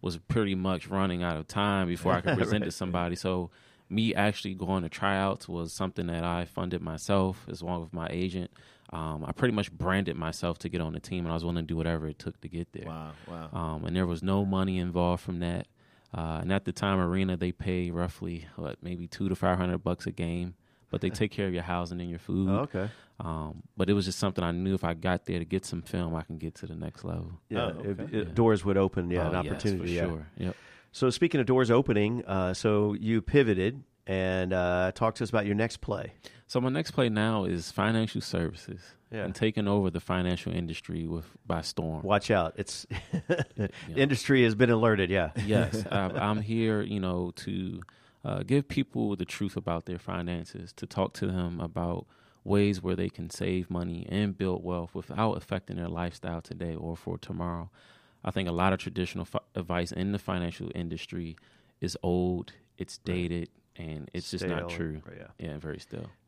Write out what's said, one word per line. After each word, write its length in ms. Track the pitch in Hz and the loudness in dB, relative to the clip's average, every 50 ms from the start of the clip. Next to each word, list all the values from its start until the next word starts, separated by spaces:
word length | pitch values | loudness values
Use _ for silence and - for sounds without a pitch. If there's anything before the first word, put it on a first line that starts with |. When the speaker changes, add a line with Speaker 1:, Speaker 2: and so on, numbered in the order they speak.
| - | -2
Speaker 1:
was 160 | 92 85 85 | -4 -4 -4
pretty 380 | - _ - 117 107 101 95 | -4 _ 2 2 4 2 2
much 320 | 92 92 95 92 87 - - | 2 2 2 0 0 -2 -2
running 340 | 98 98 95 95 90 87 87 | 0 2 2 2 2 0 0
out 140 | 87 82 | 0 0
of 100 | 78 78 | -2 -4
time 400 | _ - 104 101 101 101 98 92 | _ 0 2 2 4 4 2 2
before 280 | 87 87 80 - 92 92 | 0 0 0 2 2 2
I 60 | 87 | 4
could 160 | 87 - - | 4 2 2
Speaker 2:
<laughs> 0 | |
Speaker 1:
present 260 | 92 92 85 104 104 - | 2 2 2 2 0 0
Speaker 2:
Right. 40 | 85 | -2
Speaker 1:
to 20 | 85 | -4
somebody. 420 | - 95 90 87 90 87 87 87 | -4 -4 -2 0 0 0 0 -2
So 360 | - - 92 92 92 87 80 _ - - - - _ _ _ | -2 -2 -2 0 0 -2 -6 _ -18 -20 -20 -20 _ _ _
me 240 | 95 107 110 113 - | 0 0 2 2 2
actually 420 | - 101 107 101 - - 101 95 | 4 2 2 2 0 -6 -8 -6
going 280 | 92 98 87 95 95 87 | -4 -2 0 0 0 0
to 60 | 82 | -2
tryouts 600 | - - - 98 98 95 98 98 95 - - - | -6 -2 0 0 2 2 2 0 0 -2 -6 -8
was 240 | 87 85 85 82 - | -6 -6 -6 -6 -4
something 360 | - 95 92 - - 90 85 | -4 -4 -4 -2 -4 -4 -2
that 160 | 85 85 85 | -2 -2 -2
I 220 | 87 85 87 87 | 0 -2 -2 -4
funded 360 | - - - 90 90 90 87 85 | -4 -4 -4 -4 -2 -2 -4 -4
myself, 640 | 82 80 80 - - 101 98 95 95 92 - - - | -4 -6 -6 0 2 4 4 4 2 0 -4 -8 -10
as 140 | - 90 87 | -10 -8 -4
well 180 | 85 90 87 | -4 -4 -4
with 120 | 85 80 82 | -6 -6 -6
my 160 | 85 82 - | -6 -4 -4
agent. 400 | - 87 92 - 85 95 87 - _ - - - - - _ - - | -2 -2 -2 -2 -2 -4 -6 -6 _ -18 -20 -20 -20 -20 _ -12 -8
Um, 320 | 82 80 80 78 76 78 | -6 -4 -4 -4 -4 -4
I 60 | 69 - | -6 -2
pretty 220 | - - 127 110 | 2 2 2 4
much 180 | 104 101 - 87 | 2 -2 -2 -4
branded 440 | 80 - 87 92 98 98 87 73 | -4 0 2 2 2 2 0 -2
myself 420 | 69 80 80 80 - - 85 82 - | -2 -4 -4 -4 -2 -2 -2 -2 -2
to 100 | - 85 | -6 -4
get 120 | 82 87 | -2 -2
on 120 | 82 80 80 | -2 -2 -4
the 80 | 78 | -6
team, 240 | - - 92 90 85 | -6 -6 -4 -4 -2
and 60 | 82 | -2
I 40 | 82 | -2
was 100 | 82 80 | -2 0
willing 120 | 85 85 | 0 -2
to 60 | 85 82 | -2 -2
do 140 | 78 82 | -2 -2
whatever 300 | 82 80 85 85 80 78 | 0 0 0 0 0 -2
it 120 | 78 73 _ | -6 -8 _
took 220 | - - - _ - | -10 -10 -10 _ -14
to 60 | 78 | -10
get 240 | 82 85 87 _ - | -8 -8 -8 _ -10
there. 140 | - - | -12 -10
Speaker 3:
Wow, 260 | 82 80 80 78 78 76 76 - | -10 -10 -10 -10 -12 -14 -16 -14
wow. 220 | - 87 85 80 78 76 | -12 -12 -10 -10 -8 -6
Speaker 1:
Um, 320 | - 82 80 78 78 80 | -4 -4 -2 -4 -4 -4
and 100 | 82 85 | -2 0
there 100 | 92 92 | 2 2
was 160 | 87 85 82 90 | 2 0 0 2
no 220 | 92 98 98 101 | 2 2 4 4
money 340 | 95 95 95 95 98 92 92 | 4 2 2 2 2 2 0
involved 440 | 90 90 85 90 87 87 90 87 - | 0 0 2 4 4 4 2 2 0
from 180 | - 92 87 | -4 -4 -2
that. 260 | 87 85 87 92 95 _ _ _ _ _ _ _ _ _ - | -2 -2 -2 -2 -6 _ _ _ _ _ _ _ _ _ -6
Uh, 220 | - 82 80 80 80 85 | -4 -4 -2 -2 -2 0
and 100 | 87 95 | 0 0
at 120 | 98 - | 0 0
the 80 | - - | -2 -2
time, 280 | - - 101 98 92 | 0 2 4 4 4
Arena, 360 | 90 85 87 95 95 95 92 | 4 4 4 2 2 2 2
they 140 | 85 90 90 | 0 0 -2
pay 400 | 90 _ - 98 92 90 90 87 | -2 _ -2 0 0 0 0 0
roughly, 560 | 85 87 87 92 - - - 87 87 82 80 82 - | 0 -2 -2 -2 -2 -6 -6 -6 -6 -8 -10 -12 -10
what, 240 | - 82 71 - _ - | -8 -8 -8 -8 _ -8
maybe 260 | 87 90 85 87 85 | -8 -8 -8 -8 -10
two 200 | - - 101 95 | -6 -2 0 0
to 60 | 92 | 0
five 240 | - - 92 90 90 | 2 4 4 4 4
hundred 200 | 90 90 90 87 | 2 2 0 0
bucks 280 | - 87 87 - - | 0 0 -2 0 -4
a 60 | - - | -8 -4
game, 420 | - 90 85 85 87 87 90 87 _ _ _ _ _ _ _ | -2 -2 -2 -2 -2 -4 -6 -8 _ _ _ _ _ _ _
but 100 | - - | -4 0
they 100 | - 92 | 0 0
Speaker 2:
<laughs> 100 | 101 - | 0 2
Speaker 1:
take 120 | 110 104 - | 0 0 0
care 160 | - 101 95 | -2 -2 0
of 60 | 90 | 0
your 100 | 87 85 | -2 -2
housing 360 | 87 87 87 87 85 87 87 | -2 -2 -2 -2 -4 -6 -8
and 80 | 87 87 | -6 -6
your 100 | 85 82 | -8 -8
food. 280 | - - 95 92 95 95 | -6 -2 0 0 2 2
Speaker 2:
Oh, 80 | 98 104 | 2 2
okay. 280 | 139 147 - 95 95 110 110 - - _ _ - | 0 -2 -2 -4 -4 -4 -6 -12 -20 _ _ -8
Speaker 1:
Um, 420 | - 85 80 80 78 78 80 82 - - _ | -6 -4 -4 -4 -6 -6 -8 -12 -16 -16 _
but 120 | - 95 90 | 0 4 4
it 40 | 101 | 4
was 100 | 101 92 | 4 4
just 140 | 95 90 - | 0 0 0
something 260 | - 98 90 - 90 | 0 0 2 2 0
I 60 | 85 85 | 0 0
knew 220 | 87 92 95 95 | 0 2 2 0
if 100 | 92 - | 2 2
I 100 | 85 85 | 0 -2
got 300 | 80 80 92 90 85 _ | 0 2 2 2 2 _
there 120 | - 90 87 | -2 -4 -4
to 60 | 85 | -2
get 200 | 80 95 95 - | -2 -2 -2 -2
some 180 | - - 87 85 | -2 -8 -8 -6
film, 320 | - - 90 87 82 82 | -4 -4 -2 -2 -2 -2
I 80 | 80 78 | -4 -6
can 140 | _ 85 80 | _ -10 -8
get 160 | 80 80 - | -8 -8 -8
to 100 | - - | -8 -12
the 80 | - 80 | -10 -8
next 280 | 80 80 78 - - - | -8 -8 -8 -8 -8 -8
level. 360 | 85 85 85 85 85 87 85 _ _ | -6 -6 -6 -6 -8 -10 -14 _ _
Speaker 2:
Yeah, 140 | 113 113 120 | -4 -2 -2
Speaker 3:
Oh, 40 | 107 82 78 | -2 -4 -6
Speaker 2:
it, 60 | - 101 101 87 | -6 -6 -4 -4
Speaker 3:
okay. 20 | - | -6
Speaker 2:
it, 220 | - - 110 101 85 | -4 -2 -2 -2 0
Speaker 1:
Yeah. 60 | 80 | 2
Speaker 2:
doors 300 | 120 117 113 107 98 85 | 6 6 6 6 6 4
would 120 | 101 98 | 2 4
open, 340 | 98 98 95 - 98 90 87 | 4 4 4 2 0 -2 0
yeah, 180 | 87 87 85 78 | 0 0 2 2
Speaker 1:
Oh, 40 | 82 | 2
Speaker 2:
an 120 | 90 85 | 0 0
Speaker 1:
yes, 80 | 73 - | -2 -4
Speaker 2:
opportunity, 320 | - - 107 98 90 87 | 0 0 0 0 0 0
Speaker 1:
for 40 | 87 | 0
Speaker 2:
yeah. 140 | 85 87 85 | 0 0 0
Speaker 1:
sure. 200 | 90 82 78 76 78 - | 0 -2 -4 -8 -12 -8
Yep. 200 | - 87 90 90 - - - - - - _ _ | -6 -4 -4 -4 -6 -12 -20 -20 -20 -20 _ _
Speaker 2:
So 180 | - 135 127 | 2 2 2
speaking 300 | 120 - 175 165 - 147 | 4 4 2 4 4 4
of 60 | 123 | 4
doors 240 | 107 127 131 127 110 | 6 6 6 8 8
opening, 540 | 117 123 139 - 113 104 104 104 117 123 - | 6 6 6 6 4 4 4 4 2 0 -2
uh, 280 | - 95 95 92 90 92 | -2 0 2 2 0 0
so 400 | - - 110 107 104 104 104 104 | 2 2 4 6 6 4 4 2
you 280 | 107 107 110 113 110 104 | 0 0 2 2 2 2
pivoted 600 | - - 147 135 113 101 92 92 104 127 139 - _ _ _ _ | 6 6 6 8 8 6 4 4 2 0 -2 -12 _ _ _ _
and, 460 | - 95 95 92 92 92 92 92 90 95 | -2 0 0 2 2 2 2 2 2 2
uh, 400 | 92 90 90 90 90 90 92 95 | 2 2 2 2 2 2 0 0
talk 200 | - 120 113 107 | 0 0 0 0
to 80 | - 120 | 0 -4
us 60 | 104 | 0
about 160 | - 113 104 | 0 0 2
your 80 | 104 104 | 2 2
next 260 | 104 113 117 - - | 2 2 0 -2 -6
play. 320 | - - 107 92 101 104 - - _ - - - - | -6 -4 -4 -4 -6 -10 -12 -16 _ -20 -20 -20 -18
Speaker 1:
So 140 | _ - 127 | _ -2 0
my 80 | 123 131 | 0 2
next 200 | 131 151 160 - | 0 0 -2 -2
play 180 | - - 131 120 | 2 2 2 4
now 360 | 107 107 107 113 113 107 95 | 4 4 2 4 4 2 2
is 260 | 90 90 85 82 - | 2 0 0 -2 -4
financial 500 | - - 101 107 113 113 110 110 - 107 | 0 2 2 4 4 4 2 2 -2 -4
services 600 | - - - 87 85 80 87 - - - 95 92 - - - _ _ _ 117 | -4 -2 0 0 0 0 -2 -6 -12 -12 -14 -14 -14 -20 -20 _ _ _ -8
Speaker 2:
Yeah. 120 | 110 98 | -6 -4
Speaker 1:
and 100 | 98 95 | -4 -2
taking 320 | - 113 110 107 - 104 101 | 2 2 2 2 2 2 4
over 220 | 101 104 98 92 | 4 4 4 2
the 100 | 80 85 | 0 -2
financial 520 | - - 92 90 90 90 90 85 - 85 85 | -2 0 0 2 2 2 0 0 -2 -2 -2
industry 540 | 85 87 82 82 - - - 85 82 82 | -2 -2 -2 -6 -8 -6 -6 -6 -4 -4
with, 180 | 82 82 82 82 - - - _ | -4 -4 -6 -6 -10 -16 -20 _
by 160 | - 85 82 80 | -2 -2 -2 -2
storm. 400 | - - - 82 80 80 78 78 | -4 -4 -4 -4 -2 -4 -4 2
Speaker 2:
Watch 280 | 95 104 101 - - 113 | 4 4 4 6 4 4
out. 220 | 98 85 80 - | 4 4 2 -2
It's 280 | - 101 - - - - - 113 95 - - - 175 - | -4 -6 -6 -6 -10 -8 -8 -8 -8 -6 -4 -4 -4 0
<laughs> 340 | - 190 170 - - - | 0 2 2 2 -4 -2
Speaker 1:
Yeah. 120 | - 107 95 - - - - 82 | -2 -2 -2 -2 -8 -12 -4 2
Speaker 2:
industry 460 | 123 135 143 139 113 - - 139 131 123 | 4 4 4 4 0 4 6 8 8 8
has 100 | 117 110 | 8 8
been 160 | 104 127 117 | 6 6 6
alerted, 400 | 117 110 113 117 110 98 95 87 | 8 6 6 6 6 6 4 4
yeah. 200 | 95 98 85 78 - 120 98 | 4 2 2 2 0 -2 0
Speaker 1:
Yes. 380 | 104 107 101 85 - - 110 101 | 4 4 4 4 4 0 -2 -2
Speaker 2:
<laughs> 40 | - | 0
Speaker 1:
I, 160 | 98 98 98 92 | 0 0 0 0
I'm 320 | - - 95 104 107 107 107 | 0 0 0 0 0 0 0
here, 400 | 104 113 113 113 110 110 104 101 | 0 0 2 2 2 2 0 0
you 180 | - 104 101 | -2 -2 -2
know, 300 | 92 92 90 90 90 87 85 | 0 0 0 0 -2 -4 -6
to, 440 | - - - 98 92 92 92 90 87 87 - - _ - - _ _ _ | -8 -8 -6 -4 -4 -4 -4 -6 -8 -10 -14 -18 _ -20 -20 _ _ _
uh, 180 | - 98 95 98 | -4 -4 -2 0
give 260 | 92 135 143 139 - | 2 2 2 2 0
people 460 | - - 131 - - 117 113 104 101 | -2 -2 -2 -2 -2 -2 0 0 0
the 80 | 90 90 | -2 -4
truth 320 | - - - 104 95 - | -6 -4 -4 -4 -2 -2
about 300 | 101 92 - 85 85 - | -4 -2 -2 -2 -2 -2
their 120 | - 90 87 | -6 -8 -8
finances, 760 | - - 92 90 87 87 87 85 82 - - 95 90 90 - | -6 -6 -6 -4 -4 -4 -4 -4 -6 -8 -12 -12 -14 -14 -12
to 120 | - - | -12 -12
talk 280 | - - - 95 - - | -6 0 0 0 0 0
to 120 | - 101 | -4 -4
them 340 | 98 92 92 90 85 87 82 | -2 0 0 -2 -2 -2 -4
about 460 | 82 82 82 87 87 85 87 90 90 _ _ _ _ - _ _ _ | -6 -6 -4 -2 -2 -2 -2 -4 -6 _ _ _ _ -20 _ _ _
ways 380 | 98 101 101 101 101 101 92 95 | 4 6 6 6 6 4 2 0
where 120 | 92 90 | -2 0
they 140 | 90 90 92 | 0 -2 -4
can 220 | - - 85 82 | -4 -6 -10 -10
save 400 | - - 95 92 92 92 90 - | -6 -4 -2 0 0 0 -2 -2
money 360 | 90 87 87 87 85 85 87 - | -4 -4 -2 -4 -4 -6 -6 -2
and 260 | - 101 104 101 92 | 0 0 0 0 0
build 260 | - 98 92 90 - 87 | 0 0 0 0 -2 -2
wealth 320 | 90 90 87 85 87 - | -4 -4 -4 -4 -6 -8
without 380 | 85 82 - - 95 110 110 101 | -10 -10 -6 -2 0 2 2 0
affecting 440 | - - - 98 95 - - 95 | -2 -4 -4 -6 -6 -4 -6 -8
their 120 | 90 87 85 | -6 -6 -4
lifestyle 520 | 85 85 87 87 85 - - 90 85 85 82 | -4 -4 -4 -4 -6 -6 -8 -6 -6 -6 -8
today 320 | - 87 87 90 85 80 | -10 -10 -6 -6 -6 -6
or 200 | 78 - 82 85 | -6 -6 -8 -8
for 200 | 82 - 90 90 87 | -8 -6 -8 -8 -8
tomorrow. 520 | - - 92 87 87 87 85 85 82 87 _ - - - - - _ _ _ _ - | -8 -8 -6 -4 -4 -4 -4 -6 -8 -12 _ -20 -20 -20 -20 -20 _ _ _ _ -6
I 80 | 90 | -4
think 180 | 92 95 95 90 | -2 -2 -2 0
a 40 | 85 | 2
lot 200 | 85 92 95 95 | 2 4 4 2
of 40 | 95 | 2
traditional 460 | - - - 92 90 87 - 90 87 | -2 -6 -4 -4 -4 -4 -4 -8 -8
fi-, 160 | - - - - _ _ | -4 -6 -6 -6 _ _
advice 380 | 92 90 85 90 87 87 90 - | -8 -4 -2 0 0 0 -2 -2
in 200 | - 92 98 101 | -4 -2 -2 -2
the 60 | 98 | -2
financial 520 | - - 95 90 87 85 82 - 90 87 - | -2 -2 -2 -2 -2 -4 -4 -6 -10 -8 -6
industry 600 | - 87 85 82 80 - - - 90 85 82 80 - _ - _ _ _ _ _ _ | -6 -6 -6 -6 -8 -8 -8 -8 -8 -8 -8 -10 -14 _ -20 _ _ _ _ _ _
is 160 | - 90 - - - | -6 -6 -6 -2 0
old, 500 | 90 87 90 90 90 90 87 - - - - _ _ _ _ | 2 2 4 4 2 0 -2 -4 -8 -14 -20 _ _ _ _
it's 200 | 92 - - - _ | -12 -12 -12 -12 _
Speaker 2:
Right. 80 | - 90 | -2 -2
Speaker 1:
dated, 340 | 90 87 85 85 87 82 - _ _ _ _ _ | 0 0 -2 -2 -4 -4 -6 _ _ _ _ _
and 340 | - 87 78 78 76 71 - - | -14 -10 -10 -10 -10 -10 -8 -10
it's 160 | 90 85 - | -10 -8 -6
just 160 | - 90 92 | -6 -4 -4
not 120 | 90 87 82 | -2 -2 -4
Speaker 2:
Stale, 100 | 87 87 | -4 -6
Speaker 1:
true. 320 | 85 85 82 80 76 78 78 | -4 -4 -4 -4 -4 -8 -10
Speaker 2:
right, 100 | 82 85 - - - - _ | -14 -16 -16 -18 -18 -16 _
yeah. 80 | 92 82 76 | -10 -10 -8
Speaker 1:
Yeah, 60 | 76 | -8
very 200 | 76 78 73 73 | -8 -8 -10 -10
stale. 320 | - _ - 78 78 76 - _ _ | -12 _ -12 -12 -12 -12 -16 _ _